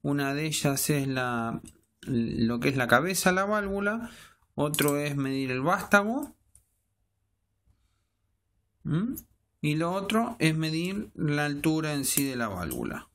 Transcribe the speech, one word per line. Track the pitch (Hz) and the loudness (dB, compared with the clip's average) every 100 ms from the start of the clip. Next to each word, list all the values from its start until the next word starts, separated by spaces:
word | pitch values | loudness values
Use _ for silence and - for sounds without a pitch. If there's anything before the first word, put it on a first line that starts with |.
Una | 143 143 139 | 0 0 0
de | 143 | -2
ellas | 156 151 147 135 - | -2 0 0 0 0
es | 147 135 | 0 0
la, | 131 123 120 113 113 - _ _ _ | -2 -2 -2 -2 -6 -10 _ _ _
lo | - 123 117 - 113 120 | -2 0 0 0 0 2
que | 135 | 0
es | 135 | 2
la | 120 | 4
cabeza | 120 170 180 185 | 4 4 2 2
de | |
la | 185 | 2
válvula, | 202 208 202 196 202 226 233 - - _ _ - | 2 0 -2 -2 -2 -2 -8 -14 -20 _ _ -2
otro | 147 147 147 143 | 0 2 2 2
es | 147 143 | -2 -2
medir | 135 135 131 | -2 -2 -2
el | 127 | -2
vástago, | 143 196 - 202 208 262 294 - _ _ _ _ _ _ _ _ _ _ _ _ _ _ _ _ _ _ _ _ _ _ _ _ | 0 0 4 4 4 -2 -6 -16 _ _ _ _ _ _ _ _ _ _ _ _ _ _ _ _ _ _ _ _ _ _ _ _
¿m? | 156 156 233 320 - _ _ _ | -2 0 0 -6 -12 _ _ _
y | 151 | -2
lo | 151 170 | 0 0
otro | 190 190 220 233 - | -2 0 0 0 0
es | 160 | 0
medir | 160 160 160 180 202 220 | 2 0 -2 -2 -4 -8
la | - 156 147 | -4 -2 0
altura | 147 143 160 156 156 | -2 0 0 2 0
en | 147 | -2
sí | 131 - | 0 0
de | 139 127 | 0 -2
la | 113 | -4
válvula. | 92 82 62 58 - - | -4 -4 -4 -6 -8 -12